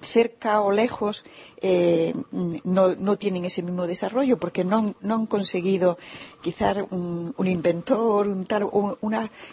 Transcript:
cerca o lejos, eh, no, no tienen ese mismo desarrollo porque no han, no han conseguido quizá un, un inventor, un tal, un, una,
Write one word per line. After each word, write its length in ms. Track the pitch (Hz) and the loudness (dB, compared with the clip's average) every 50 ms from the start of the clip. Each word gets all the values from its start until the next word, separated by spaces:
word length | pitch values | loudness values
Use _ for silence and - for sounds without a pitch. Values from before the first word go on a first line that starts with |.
cerca 600 | - - - 233 233 233 - - - 226 208 214 | -6 0 2 2 2 2 0 -6 -2 0 2 2
o 100 | 208 196 | 4 2
lejos, 540 | 202 208 226 240 - - 214 208 208 - - - - - - - - - | 2 2 2 0 0 -2 -4 -4 -4 -6 -10 -16 -20 -20 -20 -20 -10 -4
eh, 500 | - 190 180 180 175 175 170 165 165 165 165 156 - - - 185 180 170 165 - - | 0 2 4 4 4 4 4 4 2 0 -2 -4 -8 -6 -6 -4 -4 -4 -4 -4 -4
no, 320 | 180 180 190 190 185 180 | 0 2 4 4 4 2
no 220 | - 190 202 202 | 0 0 0 0
tienen 280 | 196 - 202 190 180 175 | 0 0 -2 -2 -2 -2
ese 160 | 180 - - | -4 -4 -4
mismo 240 | 175 175 180 180 180 | -4 -4 -4 -4 -2
desarrollo 520 | 170 180 - 202 190 214 247 285 254 240 160 | -2 -2 -2 -2 -2 0 2 2 2 2 2
porque 240 | - 170 - - 180 | 0 -2 -2 -2 0
no 140 | 180 202 226 | 2 2 2
han, 160 | 220 208 - - | 0 0 -4 -4
no 120 | - 202 220 | -4 -2 -2
han 140 | 226 220 | -2 -2
conseguido 720 | - - 202 196 - - 180 170 190 190 180 185 175 170 - - - - - - - - - | 0 0 0 0 0 -2 -2 0 0 2 4 2 2 2 0 -6 -16 -16 -16 -18 -18 -14 -10
quizá 320 | - 175 175 - 214 196 196 202 196 - | -8 -6 -4 0 0 0 0 -2 -4 -6
un, 460 | 190 180 175 175 175 170 170 170 - | -6 -6 -6 -4 -6 -6 -6 -6 -4
un 100 | - 190 | -2 -2
inventor, 800 | 185 185 170 151 175 165 170 170 - 262 208 226 233 208 202 202 208 | 0 0 0 0 0 0 0 0 0 0 2 2 2 2 2 2 0
un 160 | 196 190 185 | -2 -4 -2
tal, 160 | - 220 208 202 | -2 -2 0 0
un, 340 | - - 208 202 202 - - | 0 0 0 0 0 -2 -4
una, 280 | - 214 220 220 226 220 - - - - | -4 -4 -2 -2 -4 -6 -10 -14 -20 -20